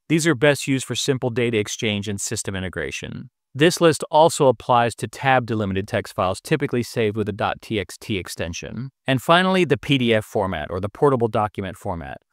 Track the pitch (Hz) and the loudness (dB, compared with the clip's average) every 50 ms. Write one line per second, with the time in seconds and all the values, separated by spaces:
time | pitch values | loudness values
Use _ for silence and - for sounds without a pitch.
0 | _ - 156 170 147 170 147 110 151 147 139 - - 143 135 131 - - 123 - | _ 0 0 2 4 2 2 4 4 4 4 2 0 -2 -2 -2 -2 -4 -4 -2
1 | - 127 127 123 131 127 113 127 120 120 117 104 104 - - - 120 110 104 101 | 0 0 0 0 -2 -2 0 0 0 2 2 0 0 -2 -4 -4 -2 -2 -2 -2
2 | 101 107 101 98 - - 117 - - 104 98 92 92 90 - 85 73 69 - - | -4 -4 -6 -6 -6 -6 -6 -6 -6 -6 -6 -4 -6 -6 -6 -6 -6 -6 -6 -8
3 | - - - - 127 - _ _ _ _ - 127 151 180 - - 175 165 147 - | -10 -10 -10 -12 -14 -16 _ _ _ _ 0 4 4 4 4 6 4 4 4 2
4 | - - - 151 160 160 - - 151 131 113 - - - 123 120 120 117 - - | -2 0 4 4 4 4 4 4 4 4 4 2 0 2 2 4 4 2 -2 -4
5 | 127 110 - - - 135 131 127 120 110 117 107 104 95 95 95 98 - - 101 | -8 -10 -8 -2 2 4 4 4 2 0 -2 -2 -2 0 -2 -2 -2 -2 -2 -4
6 | 95 - - - 95 92 95 - - - 160 143 147 131 127 123 113 - - 123 | -4 -4 -2 -2 0 0 -2 -4 -2 -2 -2 -2 0 -2 -2 -2 -4 -4 -2 -2
7 | 110 107 104 113 101 104 98 104 107 95 67 - - - 113 101 92 - - - | -2 0 0 -2 -4 -4 -4 -2 -2 -4 -4 -6 -6 -6 -4 -4 -4 -6 -12 -14
8 | - - 107 90 85 - - - 90 82 87 - - - - - 135 135 - _ | -8 -6 -4 -4 -4 -8 -8 -8 -8 -8 -8 -10 -10 -10 -10 -10 -12 -12 -14 _
9 | _ - 135 127 - - 170 180 185 185 190 185 175 131 143 - - - 139 131 | _ -2 -2 0 2 2 4 4 4 2 2 2 2 2 0 -2 2 0 0 2
10 | 123 117 110 107 - - - 113 95 95 92 76 76 - 85 92 95 101 - - | 4 2 2 2 0 -2 -2 -2 -2 -2 -2 -4 -6 -6 -6 -6 -6 -6 0 2
11 | 147 143 135 120 120 113 110 113 107 104 - - 98 92 92 - - 101 90 82 | 4 4 4 4 0 0 0 0 -2 -2 -4 -6 -8 -8 -10 -10 -8 -8 -8 -6
12 | 71 67 58 - _ _ | -8 -10 -12 -14 _ _